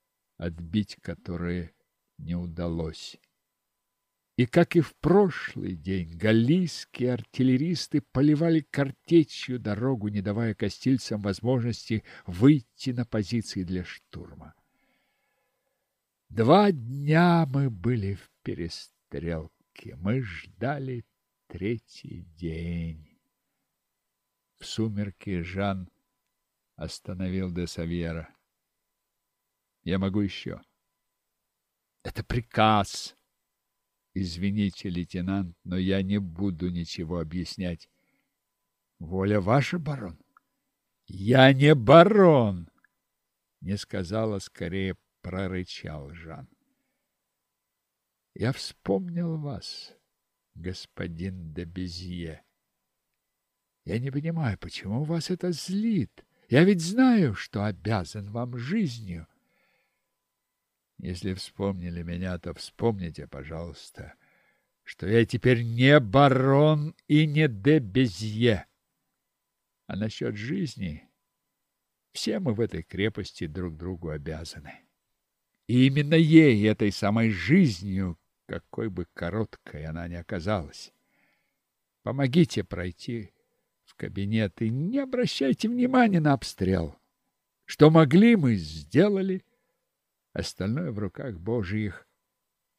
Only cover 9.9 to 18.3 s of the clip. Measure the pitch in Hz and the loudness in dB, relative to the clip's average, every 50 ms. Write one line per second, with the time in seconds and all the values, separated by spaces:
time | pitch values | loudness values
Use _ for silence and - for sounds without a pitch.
9.9 | 135 113 101 104 101 104 92 104 101 110 120 113 101 - 110 98 - - - 131 | -2 -2 -4 -4 -4 -4 -4 -4 -2 -2 -2 -4 -2 -2 -4 -4 -4 -2 -2 0
10.9 | 135 120 - - 117 107 98 101 95 - - 120 131 127 113 120 107 - - - | 0 0 -2 -4 -6 -4 -4 -4 -4 -2 -2 0 0 0 0 -2 -4 -6 -6 -4
11.9 | 113 107 - - - - - - 90 90 113 143 156 139 - _ _ - - 139 | -4 -4 -4 -8 -20 -20 -14 -10 -2 4 6 6 6 6 2 _ _ -10 -8 -6
12.9 | 123 120 120 - - 110 104 - 117 117 104 - - 101 92 85 92 90 87 - | -4 -4 -6 -4 -2 -4 -4 -2 -2 -4 -4 -4 -6 -8 -6 -4 -4 -6 -6 -8
13.9 | - - _ _ - 87 - - 71 67 76 76 - _ _ _ _ _ _ _ | -12 -20 _ _ -18 -18 -18 -18 -20 -20 -20 -20 -20 _ _ _ _ _ _ _
14.9 | _ _ _ _ _ _ _ _ _ _ _ _ _ _ _ _ _ _ _ _ | _ _ _ _ _ _ _ _ _ _ _ _ _ _ _ _ _ _ _ _
15.9 | _ _ _ _ _ _ _ - - 104 110 123 160 196 208 202 175 135 113 117 | _ _ _ _ _ _ _ -8 -2 0 4 6 8 8 8 6 4 0 -4 -8
16.9 | 131 143 143 147 156 160 175 175 170 165 165 139 127 139 139 131 113 90 87 117 | -8 -4 0 2 4 6 6 6 6 4 2 2 0 0 0 0 -2 -2 -2 -2
17.9 | 127 113 98 98 98 95 - _ | 0 0 -2 -4 -6 -6 -10 _